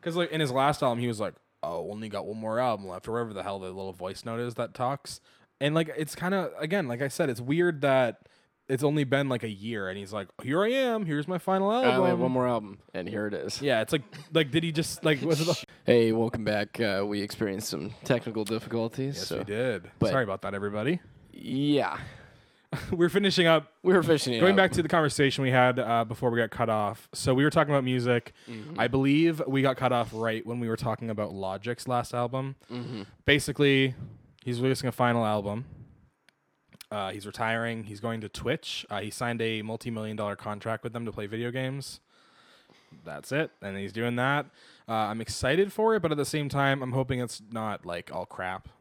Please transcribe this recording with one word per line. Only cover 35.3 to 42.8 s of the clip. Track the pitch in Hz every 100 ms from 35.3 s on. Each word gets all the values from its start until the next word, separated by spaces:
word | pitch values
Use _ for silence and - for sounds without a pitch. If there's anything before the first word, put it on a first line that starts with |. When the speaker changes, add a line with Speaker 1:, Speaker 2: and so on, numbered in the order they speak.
| 107 101 104 131 - - - _ _ _ _ _ _ _ - -
Speaker 1:
Uh, | 104 95
he's | 101 101
retiring. | 101 113 113 117 113 107
He's | 101
going | 113 113
to | 107
Twitch. | - 117 147 - - -
Uh, | 104
he | 104
signed | - 120 117
a | 113 110
multi-million | 107 113 123 113 107 107
dollar | 104 101
contract | 113 104 113 113
with | 120
them | 113 117
to |
play | 104 104
video | 113 120
games. | 123 131 139 131 - _ _ _ _ _ _ _ _